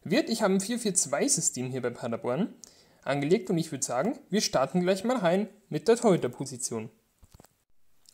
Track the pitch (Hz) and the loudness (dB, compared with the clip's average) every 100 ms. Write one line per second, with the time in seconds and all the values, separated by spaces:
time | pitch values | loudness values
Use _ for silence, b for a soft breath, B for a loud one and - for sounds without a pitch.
0 | 135 240 330 220 202 190 196 240 214 175 | 0 2 2 0 2 2 0 -2 0 0
1 | 135 143 269 - - 127 127 127 123 117 | 0 0 0 2 0 -2 -4 -4 -4 -4
2 | 120 113 123 135 233 - B B B B | -6 -4 -2 0 -2 -4 B B B B
3 | - 143 143 220 233 170 - 135 - 123 | -4 -2 2 2 2 -2 -2 -6 -2 0
4 | 190 - - 202 - 127 135 180 175 190 | -2 -4 -2 -2 0 0 2 2 2 0
5 | 226 254 175 190 208 - _ 151 - 226 | 0 0 2 2 0 -8 _ -2 2 4
6 | 233 165 123 - 139 123 - 113 113 - | 4 4 0 -4 -10 -8 -6 -6 -8 -14
7 | _ _ _ - _ _ _ - - _ | _ _ _ -20 _ _ _ -20 -20 _
8 | - | -20